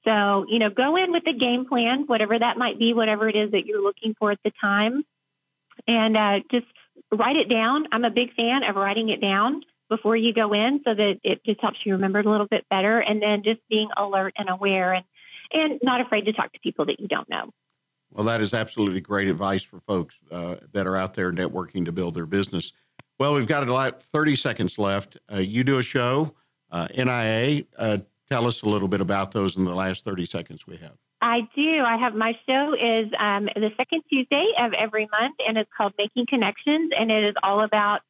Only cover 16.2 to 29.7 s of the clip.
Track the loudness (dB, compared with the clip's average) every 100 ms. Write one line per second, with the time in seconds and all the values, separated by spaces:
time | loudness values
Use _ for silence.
16.2 | 0 -2 -6 -6 -8 -4 -4 -4 -4 -6
17.2 | -4 -8 -10 _ _ _ _ _ _ -4
18.2 | -2 0 0 -2 -4 -2 0 0 -2 -2
19.2 | 0 0 0 -2 -4 -20 -4 -2 -2 _
20.2 | _ -10 -8 -10 -6 -4 -2 -2 -2 -2
21.2 | -2 -2 -4 -4 -6 -4 -4 -2 -4 -4
22.2 | -2 -2 -2 -4 -8 _ _ -20 _ _
23.2 | 0 0 0 0 0 0 -2 -6 _ 0
24.2 | 2 2 -2 -2 -4 0 0 0 -4 -20
25.2 | _ -4 -2 0 2 2 0 0 0 0
26.2 | -2 _ _ _ _ -6 -4 -2 -2 0
27.2 | 0 0 0 0 -4 -6 -2 -2 -6 _
28.2 | _ 0 0 0 0 0 0 0 0 0
29.2 | -2 -2 -2 0 -2